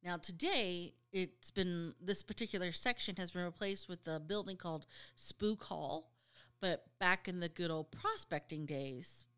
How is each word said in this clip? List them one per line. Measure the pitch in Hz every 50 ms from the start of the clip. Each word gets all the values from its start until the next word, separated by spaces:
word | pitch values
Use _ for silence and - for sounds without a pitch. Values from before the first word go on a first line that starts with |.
| -
Now | 175 175 165
today, | - - 175 165 277 359 392 269 214 185 175 175 175 - - _ _ _
it's | - 190 185 175 - _ - -
been, | - 196 185 180 175 170 170 165 - -
this | 180 185 196 - -
particular | - - - 240 - - 190 180 175
section | 165 - - 247 240 - - - 185 180
has | 180 175
been | - 180 180
replaced | 175 170 - 214 196 196 190 - -
with | 175 170 - 165
a | 160 156
building | 156 156 202 208 196 190 190 185
called | - 175 160 151 139 - - - - - -
Spook | - - - - - 208 214 220 208 -
Hall, | - 190 156 151 - - 320 320 - _ _ _ _ _ - - - _ _
but | 202 185 165 - - - _ _
back | 190 180 185 190 - -
in | 180 180
the | 170 170
good | - - 175 165
old | 160 160 156 -
prospecting | - - - 208 - - - - 170 147 - - 156 151 151
days, | 143 147 135 139 135 131 127 175 - - - - - _